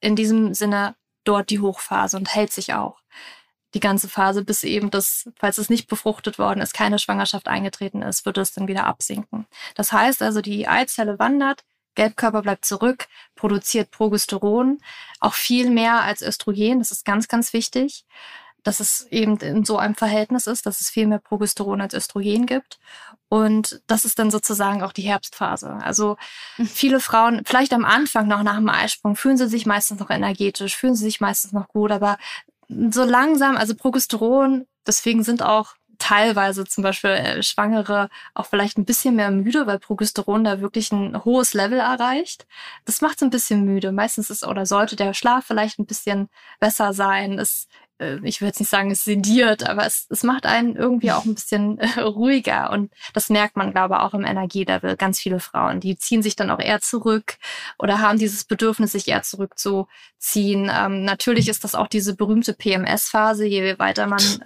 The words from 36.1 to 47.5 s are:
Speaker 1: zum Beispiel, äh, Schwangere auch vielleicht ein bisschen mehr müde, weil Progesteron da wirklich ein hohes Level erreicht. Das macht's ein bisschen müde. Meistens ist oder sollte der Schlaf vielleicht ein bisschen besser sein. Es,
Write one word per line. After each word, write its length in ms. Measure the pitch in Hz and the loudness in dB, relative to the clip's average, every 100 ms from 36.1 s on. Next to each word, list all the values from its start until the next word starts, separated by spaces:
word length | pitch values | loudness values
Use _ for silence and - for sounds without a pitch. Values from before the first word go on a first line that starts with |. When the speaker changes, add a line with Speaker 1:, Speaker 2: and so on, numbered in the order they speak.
| 208 226 202 196 196 190 | 4 4 4 0 0 -4
Speaker 1:
zum 180 | - | -2
Beispiel, 280 | 190 190 202 | -2 0 0
äh, 320 | 190 - - | 0 0 -2
Schwangere 640 | 190 - 208 220 208 202 202 - - | -2 0 0 0 0 0 -2 -6 -12
auch 140 | - - | -10 -2
vielleicht 300 | 202 208 - | 0 0 0
ein 80 | 196 | 0
bisschen 300 | 240 262 226 | 0 2 2
mehr 160 | 202 | 2
müde, 340 | 196 202 302 226 | 2 2 0 0
weil 140 | 196 | -2
Progesteron 640 | - 208 214 - 202 214 | -4 -2 -2 -2 0 2
da 160 | 220 196 | 2 0
wirklich 320 | 202 226 214 | -2 -4 -2
ein 320 | 208 196 214 | -2 -2 -2
hohes 300 | 233 254 240 | 2 2 2
Level 260 | 202 196 254 | 0 0 0
erreicht. 640 | 233 247 247 277 359 - - - - - - | 0 0 0 0 -4 -10 -18 -20 -20 -14 -6
Das 140 | - | -2
macht's 220 | 302 - | -2 2
ein 60 | 269 | 0
bisschen 340 | 247 - 208 | 0 0 2
müde. 280 | 196 196 190 | 2 2 0
Meistens 360 | 196 226 - 214 | -2 -2 -2 -6
ist 160 | 208 - | -6 -6
oder 200 | 196 190 | -4 0
sollte 300 | 202 214 214 | 2 0 0
der 160 | 196 | -2
Schlaf 320 | 196 240 254 - | 0 2 2 0
vielleicht 340 | 220 214 - | -2 -2 -4
ein 60 | 202 | -8
bisschen 420 | 208 214 202 196 _ - - | -6 -4 -2 -4 _ -20 -2
besser 340 | 220 - 202 | 0 2 0
sein. 460 | 196 196 196 196 196 | 2 2 2 0 -4
Es, 280 | 208 | -2